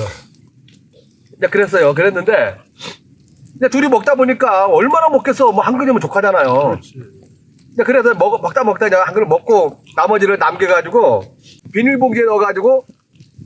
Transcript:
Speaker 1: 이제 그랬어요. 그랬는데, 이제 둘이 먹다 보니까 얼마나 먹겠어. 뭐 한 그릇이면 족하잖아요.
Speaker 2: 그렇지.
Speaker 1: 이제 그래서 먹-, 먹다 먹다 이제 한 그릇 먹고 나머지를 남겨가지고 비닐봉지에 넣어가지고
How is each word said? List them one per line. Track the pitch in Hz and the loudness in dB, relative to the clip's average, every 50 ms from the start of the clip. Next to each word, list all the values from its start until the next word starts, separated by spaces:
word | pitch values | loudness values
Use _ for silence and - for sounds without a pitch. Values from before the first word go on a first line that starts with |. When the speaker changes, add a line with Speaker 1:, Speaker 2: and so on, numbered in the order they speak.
| 110 104 - - - _ _ _ _ _ _ _ _ _ - - _ _ _ _ _ _ _ _ _ _ - | -10 -10 -12 -16 -20 _ _ _ _ _ _ _ _ _ -20 -20 _ _ _ _ _ _ _ _ _ _ -8
Speaker 1:
이제 | - 185 | -4 -4
그랬어요. | - - 202 202 170 190 180 160 143 147 | -2 0 0 0 0 0 2 2 2 2
그랬는데, | 156 175 202 190 180 180 202 214 165 120 98 92 - - _ _ - - - - - _ _ _ _ _ _ _ - - - - | 2 0 0 0 -2 -2 0 0 0 0 -2 -6 -10 -18 _ _ -20 -18 -18 -18 -20 _ _ _ _ _ _ _ -20 -20 -18 -8
이제 | - 254 254 | -4 -4 -2
둘이 | - 269 294 | 0 0 0
먹다 | 285 254 214 196 285 277 | 2 0 0 0 0 0
보니까 | 262 254 247 254 - 262 233 202 190 196 | 2 2 0 0 0 0 0 2 2 2
얼마나 | 196 170 160 208 277 311 330 320 320 | 2 2 2 2 2 2 2 2 2
먹겠어. | 269 262 - 277 247 - 269 233 | 2 0 0 0 0 2 2 2
뭐 | 196 202 - | 2 0 0
한 | 208 254 | -2 -2
그릇이면 | 254 277 269 247 196 | -2 0 0 0 0
족하잖아요. | - 151 - 196 196 202 190 170 139 127 127 135 143 135 | -2 -4 -4 -2 0 0 2 2 2 2 2 0 0 -2
Speaker 2:
그렇지. | - - - - - 131 120 - - - - - _ _ _ _ _ _ _ _ - | -4 -6 -10 -16 -20 -20 -20 -20 -20 -20 -20 -20 _ _ _ _ _ _ _ _ -6
Speaker 1:
이제 | 233 226 | -4 -2
그래서 | - 254 262 226 240 226 | 0 0 2 2 2 0
먹-, | 165 175 208 226 214 | 0 0 0 0 -2
먹다 | 175 170 - 262 247 | -4 -4 -4 -2 -2
먹다 | 214 190 - 220 | -2 -2 0 0
이제 | 214 185 | 0 2
한 | 185 185 - 180 | 0 0 0 -2
그릇 | 214 214 | -2 0
먹고 | 160 160 170 - - 220 202 165 143 - - _ - - | 0 -2 -2 0 2 2 2 2 0 -4 -10 _ -8 -4
나머지를 | 160 165 185 214 208 196 190 202 190 | -2 0 0 0 0 0 0 0 0
남겨가지고 | 165 156 180 180 196 180 180 170 165 170 214 240 214 147 117 98 95 - - _ _ - - _ - - | -2 -2 -2 -2 0 0 0 0 0 0 0 2 2 2 2 0 -4 -8 -20 _ _ -20 -20 _ -14 -8
비닐봉지에 | - 202 233 262 277 247 262 254 220 233 233 | -4 -2 0 0 0 0 0 0 0 0 0
넣어가지고 | 226 214 208 208 202 196 190 196 247 262 262 - - - _ _ _ _ - - _ _ - - | 0 0 0 -2 -2 -2 0 0 2 2 0 -2 -6 -20 _ _ _ _ -20 -20 _ _ -20 -20